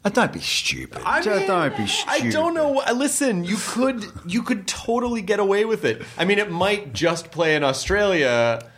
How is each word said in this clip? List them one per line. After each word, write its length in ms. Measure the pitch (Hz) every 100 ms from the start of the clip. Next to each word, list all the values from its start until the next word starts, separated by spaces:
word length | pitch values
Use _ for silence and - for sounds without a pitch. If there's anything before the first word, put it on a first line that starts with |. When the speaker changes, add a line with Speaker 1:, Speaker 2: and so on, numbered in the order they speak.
Speaker 1:
"Oh, 60 | 202
don't 220 | 226 190
be 80 | 82
stupid. 600 | - - - - - -
Speaker 2:
I 180 | - 285
Speaker 1:
Don't, 160 | 339 202
Speaker 2:
mean, 80 | 196
Speaker 1:
don't 300 | 185 151 -
be 60 | 101 - -
Speaker 2:
I 100 | 294
don't 140 | 262
Speaker 1:
stupid." 220 | 185 330
Speaker 2:
know. 260 | 330 302 269
Uh, 120 | 269
listen, 500 | 240 277 - 277 185
you 120 | 175 208
could, 460 | - 226 262 247 202 - 175
you 160 | 208
could 240 | - 226 185
totally 560 | - - 233 240 233
get 160 | 190 202
away 260 | 196 202
with 200 | 220 220
it. 180 | 135 107 - -
I 60 |
mean, 140 | 175 202
it 120 | 202
might 420 | 170 190 208 175
just 380 | 120 165 170 -
play 240 | 147 165
in 80 | 151
Australia 1000 | 139 135 - 196 208 180 135 120 117 113 -